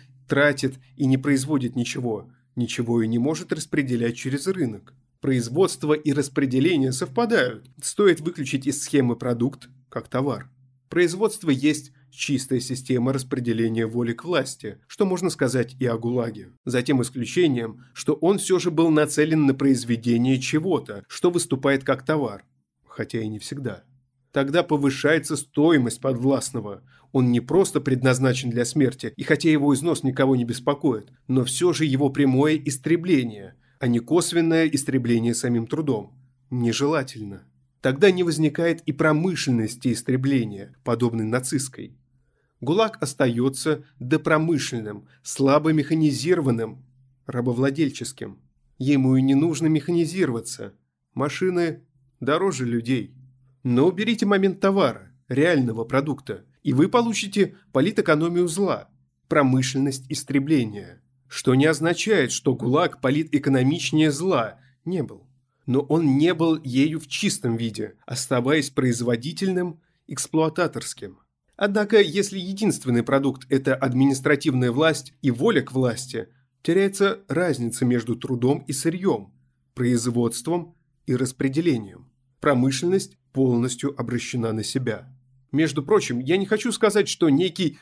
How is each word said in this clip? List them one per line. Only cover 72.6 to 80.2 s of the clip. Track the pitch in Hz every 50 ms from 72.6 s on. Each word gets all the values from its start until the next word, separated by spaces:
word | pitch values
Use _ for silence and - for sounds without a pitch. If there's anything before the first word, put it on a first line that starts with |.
| 220 196 - - - 131 120 117 120
продукт — | 123 135 139 139 139 131 - - -
это | 139 131 131 139 131
административная | 127 139 131 123 127 135 139 135 135 131 151 147 143 - 160 127 127 127 123 117
власть | 135 160 160 151 - - - _ _
и | - 139
воля | 120 117 147 156 139 139
к | 127 - 131
власти, | 131 131 123 113 - - - - 113 113 - _ _ _ _ _ _ -
теряется | - 170 190 196 196 196 - 196 196 - - - -
разница | 139 165 180 175 135 127 120 113 - - 131
между | 120 123 120 113 120 113
трудом | 123 - 127 131 120 120 127 147 139 -
и | - 139
сырьем, | - - 165 160 180 190 190 139 104 98 - _ _ _ _ _ _ _ _ -
производством | - 127 120 123 120 117 127 117 120